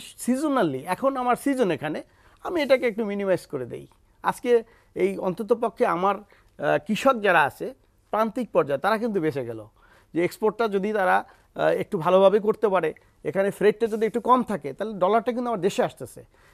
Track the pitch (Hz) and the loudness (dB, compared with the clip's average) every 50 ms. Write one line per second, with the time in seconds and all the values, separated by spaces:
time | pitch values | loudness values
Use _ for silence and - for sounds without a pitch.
0 | - - - - - 233 254 262 320 302 277 254 196 156 131 131 139 175 185 - | -6 -10 -14 -6 -4 -2 -2 0 0 0 2 2 0 0 -2 -4 -6 -6 -4 -2
1 | 247 269 269 254 247 247 240 - - 277 277 254 294 180 156 - 143 160 - 247 | -2 -2 -2 -2 -2 -2 -2 0 0 -2 0 0 0 0 0 -2 -4 -8 -8 -10
2 | - _ _ _ _ _ _ _ - 359 370 330 285 - 269 247 262 240 190 220 | -12 _ _ _ _ _ _ _ -10 -6 -2 -2 2 2 2 2 2 -2 -4 -4
3 | 220 202 202 202 202 190 180 160 - - - 131 127 120 123 139 139 - _ _ | -4 -4 -4 -4 0 0 0 -2 -2 -6 -10 -10 -8 -10 -12 -14 -14 -18 _ _
4 | _ _ _ _ - 180 180 - - 247 240 226 226 - _ _ _ _ - - | _ _ _ _ -4 -4 -4 -2 2 2 2 2 2 -2 _ _ _ _ -4 -2
5 | 180 196 190 185 - 185 170 - 220 196 240 226 247 220 - - 240 196 170 170 | -2 -2 -2 -4 -4 -4 -4 -4 -2 0 0 0 0 -4 -2 -2 0 0 0 0
6 | 185 202 196 202 208 _ _ _ _ _ _ - 139 147 151 147 - - 214 - | 0 0 -2 -2 -8 _ _ _ _ _ _ -4 0 0 0 0 0 -2 -4 2
7 | - 269 262 220 202 202 175 160 147 127 - - 165 220 269 - _ _ _ _ | 2 2 2 4 2 4 4 4 4 2 0 -6 -10 -10 -10 -14 _ _ _ _
8 | _ _ - 208 226 220 - 254 233 - - 180 156 139 139 135 - 196 220 208 | _ _ -2 -2 -2 0 -2 -4 -6 0 2 2 2 2 -2 -2 0 0 0 0
9 | 233 233 202 190 156 156 - 139 123 117 113 113 104 107 _ _ _ _ _ _ | 0 -2 -2 0 0 0 -2 -2 -6 -6 -10 -12 -14 -18 _ _ _ _ _ _
10 | _ _ - 170 175 170 - - 214 214 - - 233 220 196 196 185 214 214 214 | _ _ -2 -2 -2 -2 -2 -2 -2 -2 0 0 -2 -2 0 -2 -2 -2 0 2
11 | 185 180 185 202 226 - - _ _ _ _ 160 151 156 170 180 - - 220 175 | 2 2 2 2 0 -4 -12 _ _ _ _ 0 2 2 2 0 -2 -4 -4 -2
12 | 151 175 185 190 196 190 196 220 190 214 220 - - 208 190 180 165 - - - | 2 4 6 6 8 6 6 4 2 0 0 0 0 0 2 0 0 -2 -4 -8
13 | _ _ _ _ - 170 156 196 196 202 - - 196 208 214 208 233 220 214 214 | _ _ _ _ -8 -4 -2 0 0 -2 0 2 2 2 2 2 0 -2 0 -2
14 | 220 214 - 233 - 226 254 254 226 - 208 160 139 139 131 - 202 220 214 185 | -2 -2 -2 -2 2 4 2 2 2 0 -6 -6 -6 -8 -8 -8 -8 -8 -4 -2
15 | 180 190 208 233 - 254 233 247 240 240 233 180 160 196 - - 208 156 - - | 0 2 2 0 0 -2 -4 -4 -4 -4 -2 -2 -2 0 0 0 -2 -2 -4 -10
16 | 127 110 - 123 117 _ _ _ _ _ | -16 -16 -16 -20 -20 _ _ _ _ _